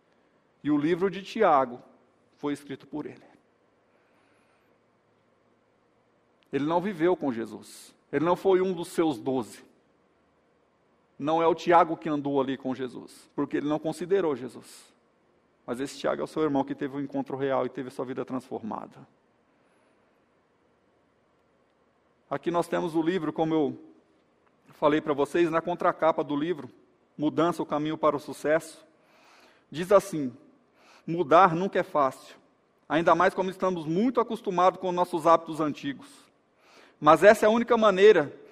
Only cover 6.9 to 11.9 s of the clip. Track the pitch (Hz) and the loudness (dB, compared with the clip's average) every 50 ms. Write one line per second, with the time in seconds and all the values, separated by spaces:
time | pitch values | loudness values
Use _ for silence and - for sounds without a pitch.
6.9 | 202 156 160 180 180 - - 139 117 113 113 107 107 98 101 - - - - - | -4 0 0 0 0 0 -2 -4 -4 -6 -8 -10 -12 -16 -18 -20 -20 -20 -20 -20
7.9 | _ _ _ _ - 143 151 175 180 180 - 196 190 180 185 190 185 170 170 - | _ _ _ _ -4 -2 0 0 0 2 2 2 4 4 2 0 -4 -6 -8 -6
8.9 | - - 170 160 143 107 110 135 131 131 110 98 - - - _ _ _ _ _ | -2 -2 0 0 -2 -4 -4 -4 -4 -4 -4 -6 -12 -20 -20 _ _ _ _ _
9.9 | _ _ _ _ _ _ _ _ _ _ _ _ _ _ _ _ _ _ _ _ | _ _ _ _ _ _ _ _ _ _ _ _ _ _ _ _ _ _ _ _
10.9 | _ _ _ _ _ - 139 147 160 165 165 165 175 165 - 180 175 170 180 156 | _ _ _ _ _ -8 -4 -2 0 2 2 2 2 2 2 4 6 6 6 4